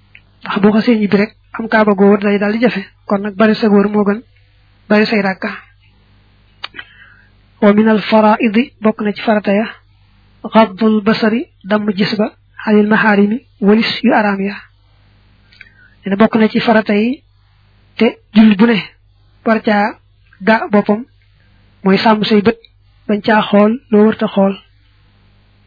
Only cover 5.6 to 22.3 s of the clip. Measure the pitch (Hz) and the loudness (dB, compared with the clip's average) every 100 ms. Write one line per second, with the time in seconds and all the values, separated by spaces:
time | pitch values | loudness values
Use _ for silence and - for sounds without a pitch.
5.6 | - _ _ _ _ _ _ _ _ _ | -20 _ _ _ _ _ _ _ _ _
6.6 | - - - - - _ _ _ _ _ | -20 -20 -20 -20 -20 _ _ _ _ _
7.6 | 208 208 220 214 - 220 214 220 233 214 | 2 2 2 0 0 2 2 2 0 -2
8.6 | 285 _ 220 - 208 202 - 208 202 202 | -4 _ -4 -4 -6 -6 -4 -2 0 -2
9.6 | 226 - _ _ _ _ _ _ - 220 | -4 -10 _ _ _ _ _ _ -2 2
10.6 | 226 185 220 214 202 208 208 233 349 _ | 2 0 0 0 0 -2 -2 -2 -6 _
11.6 | 185 214 208 185 202 202 240 - _ - | -6 -4 -2 -4 -4 -4 -6 -8 _ -12
12.6 | - 208 208 214 214 202 208 240 - _ | 0 2 2 2 2 2 0 -2 -10 _
13.6 | 202 220 - - 226 285 208 196 196 202 | 0 2 0 -2 0 0 0 -4 -8 -10
14.6 | - _ _ _ _ _ _ _ _ _ | -18 _ _ _ _ _ _ _ _ _
15.6 | - _ _ _ 190 196 220 220 214 233 | -20 _ _ _ -8 0 0 2 0 0
16.6 | - 220 214 208 233 302 _ _ _ _ | 0 0 2 -2 -2 -6 _ _ _ _
17.6 | _ _ _ - 226 - _ 208 220 190 | _ _ _ -2 -2 -2 _ 4 4 4
18.6 | 233 208 - _ _ _ _ _ 240 220 | 2 0 -6 _ _ _ _ _ -4 -2
19.6 | 220 208 214 - _ _ _ _ 190 220 | 0 -2 -2 -6 _ _ _ _ -2 -2
20.6 | 339 208 202 208 269 _ _ _ _ _ | 0 -2 0 -4 -6 _ _ _ _ _
21.6 | _ _ 190 196 226 214 202 | _ _ 0 0 2 0 0